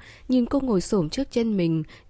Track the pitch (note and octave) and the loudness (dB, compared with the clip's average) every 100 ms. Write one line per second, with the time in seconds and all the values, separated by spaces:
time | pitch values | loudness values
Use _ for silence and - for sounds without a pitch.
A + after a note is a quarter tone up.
0 | - - - B3+ A#3+ C#4+ C4 G3+ - G#3 | -16 -12 -2 0 2 0 0 0 0 0
1 | D#3 B3+ C#4 A#3+ A3+ G3+ E3+ D#3+ D#3 - | 0 -4 -4 -2 0 0 0 0 -4 -10
2 | - | -2